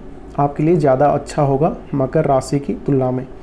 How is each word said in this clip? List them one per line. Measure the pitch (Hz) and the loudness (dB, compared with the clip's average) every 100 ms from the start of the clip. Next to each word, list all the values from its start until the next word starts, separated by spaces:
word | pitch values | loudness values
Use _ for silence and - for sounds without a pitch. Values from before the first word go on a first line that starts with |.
| - - - - | -12 -16 -10 -2
आपके | 143 - | -2 0
लिए | 156 175 | 2 4
ज़्यादा | 147 131 143 | 4 4 4
अच्छा | 147 - - | 2 -2 0
होगा | 139 135 165 - - | 2 2 0 -2 -6
मकर | 143 131 160 | -2 0 0
राशि | 147 135 - 143 | 2 0 0 -2
की | - - | -2 -4
तुलना | - 135 127 | 0 2 2
में। | 127 131 - | -2 -6 -14